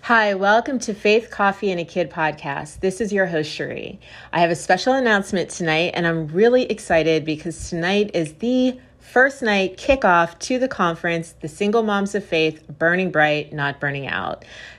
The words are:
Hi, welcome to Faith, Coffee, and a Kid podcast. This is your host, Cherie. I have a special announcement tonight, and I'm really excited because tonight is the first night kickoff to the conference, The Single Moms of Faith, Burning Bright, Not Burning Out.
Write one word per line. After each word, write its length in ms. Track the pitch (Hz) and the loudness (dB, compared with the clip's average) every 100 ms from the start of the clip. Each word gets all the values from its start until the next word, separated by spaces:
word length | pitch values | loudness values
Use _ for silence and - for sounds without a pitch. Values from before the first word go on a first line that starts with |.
| - | 2
Hi, 200 | 233 214 | 2 4
welcome 440 | 196 196 220 233 262 | 2 4 4 2 -6
to 140 | - | -6
Faith, 360 | 202 208 214 226 | -2 2 2 0
Coffee, 420 | - 196 190 202 | -2 0 0 -4
and 80 | 175 | -4
a 60 | 165 | -4
Kid 260 | 185 160 | -4 -4
podcast. 680 | 170 156 151 147 143 151 - | -2 -4 -2 -8 -8 -10 -4
This 180 | 190 185 | -4 -2
is 140 | 220 | -4
your 120 | 196 180 | 0 0
host, 240 | 165 151 | 0 -4
Cherie. 480 | - 139 120 - - - - - | -6 -8 -8 -12 -16 -20 -20 -6
I 80 | 165 | 0
have 100 | 170 | 2
a 40 | 165 | 0
special 360 | - 185 - | 0 0 2
announcement 580 | 269 247 202 196 190 - | 2 2 2 0 -4 -4
tonight, 420 | - 170 156 170 | -4 -2 0 0
and 120 | - 170 | 0 -2
I'm 220 | 165 156 | -2 -4
really 360 | 165 226 254 | 2 4 4
excited 600 | 254 214 - 170 160 160 | 0 -6 0 2 4 2
because 460 | 151 151 165 160 - | 0 -6 -6 -10 -8
tonight 420 | 175 170 202 208 | -4 0 0 0
is 200 | 170 156 | -2 -4
the 440 | - 233 254 254 254 - _ | -4 -2 2 0 -2 -16 _
first 420 | - 247 269 - | -2 4 4 2
night 360 | 233 202 190 - | 0 0 0 -4
kickoff 600 | - 269 202 175 170 - | 0 2 4 4 2 -4
to 200 | - 254 | -4 -2
the 80 | 262 | -2
conference, 640 | - 175 165 175 170 165 - | 0 -2 0 -2 -4 -6 -12
The 80 | 160 | -14
Single 360 | - 202 226 | -4 0 2
Moms 300 | 214 202 196 | 2 0 0
of 120 | 208 196 | -4 -2
Faith, 420 | 165 160 156 - 151 | 0 0 -2 -16 -2
Burning 320 | 165 180 185 | 0 2 0
Bright, 440 | 151 151 151 143 | 0 0 0 -4
Not 260 | 151 143 139 | -6 -6 -4
Burning 260 | 143 139 135 | -6 -6 -6
Out. 380 | 85 - - - - - | -6 -6 -10 -14 -20 -20